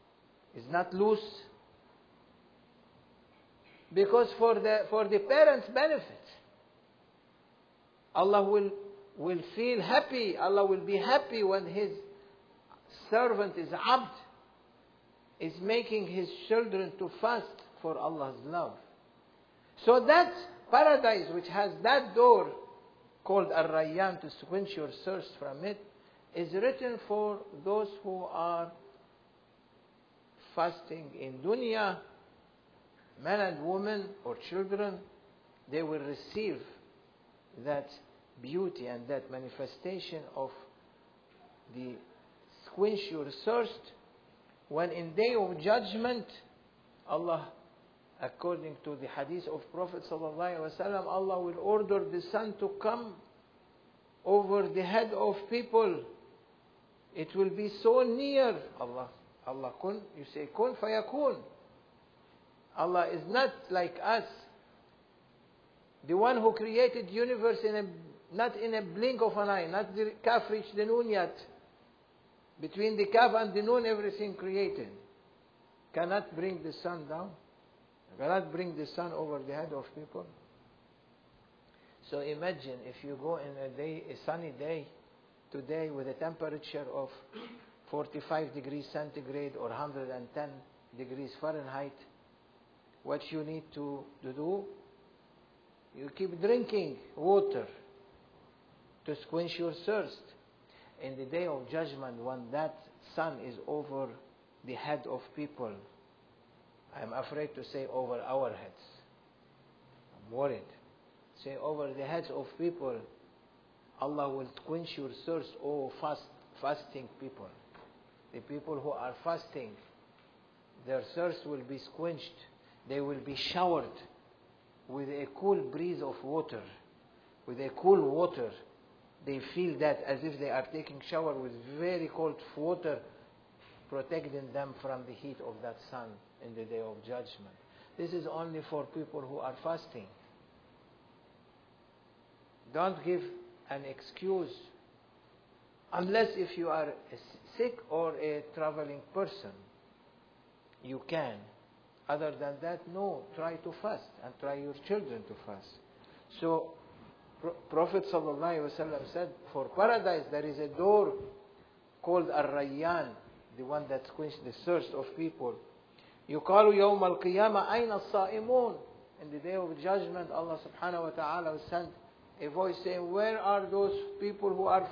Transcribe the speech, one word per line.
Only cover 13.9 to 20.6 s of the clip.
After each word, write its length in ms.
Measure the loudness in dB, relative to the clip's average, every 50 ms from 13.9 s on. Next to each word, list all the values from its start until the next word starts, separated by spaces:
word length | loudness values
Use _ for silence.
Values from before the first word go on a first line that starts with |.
| 4 4 4 0 -10 -14 -18 -20 -20 -20 -20 -20 -20 -20 -20 _ _ -20 _ _ _ _ _ _ _ -20 -20 _ _ -8
is 140 | -6 -6 -6 -4
making 460 | 0 2 2 2 2 2 0 0 0 0
his 200 | -2 -2 -2 -2 -4 -6 0 4
children 440 | 4 4 4 4 2 0 -2 -2 -4 -6
to 100 | -6 -6 -4 0
fast 260 | 2 2 2 2 -2 -6 -12 -18 -20 -20 -14 -8
for 160 | -4 -4 -2 0
Allah's 420 | -2 -2 -2 -2 -4 -4 -6 -8 -8
love. 280 | -4 -2 -2 -2 -2 -6 -10 -18 -20 -20 -20 -20 -20 -20 -20 _ _ _ _ -20 _ _ -20 _ _ -12 0 8
So 200 | 8 8 10 10
that 260 | 10 10 10 10 8 4 -6 -10 -12 -14 -14